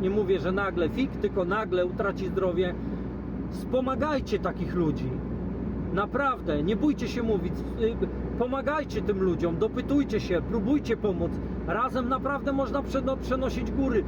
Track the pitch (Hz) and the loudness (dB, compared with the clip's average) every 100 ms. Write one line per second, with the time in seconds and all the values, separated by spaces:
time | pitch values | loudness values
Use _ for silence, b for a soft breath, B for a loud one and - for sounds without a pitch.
0 | 190 208 190 190 165 190 196 175 160 - | 0 2 2 2 2 0 0 0 0 2
1 | 269 - 202 190 180 208 214 180 180 - | -2 0 0 0 2 0 2 2 0 0
2 | 196 185 190 185 185 170 180 - B B | -2 0 -2 0 2 2 0 0 B B
3 | B - - - - - - 254 254 233 | B -6 -6 -6 -6 -6 -2 0 0 0
4 | 302 277 - 202 180 180 160 180 156 135 | 0 0 0 0 0 -2 -2 2 2 0
5 | 127 127 - - - - - - - 170 | -2 -4 -4 -4 -4 -4 -4 -4 -2 0
6 | 208 254 277 208 175 147 165 220 302 - | 0 0 0 0 0 2 2 4 2 2
7 | 220 240 226 196 180 - - - 226 226 | -2 0 2 2 0 -2 -4 0 0 2
8 | 180 - - - 247 269 254 302 - 220 | -2 -2 -4 -2 0 0 0 0 -2 -2
9 | 185 196 185 160 170 170 220 247 247 285 | 0 2 2 2 0 2 0 0 0 2
10 | 220 208 - 175 147 220 196 294 - 220 | 2 0 2 0 2 0 2 2 2 0
11 | 208 170 165 - B B - 196 254 254 | 2 0 0 -2 B B -2 0 0 0
12 | 240 269 269 277 269 277 269 277 - 269 | 0 0 0 -2 0 0 0 0 0 0
13 | 254 262 - 262 262 - 220 - 269 220 | 0 -2 -2 0 0 0 -2 0 2 2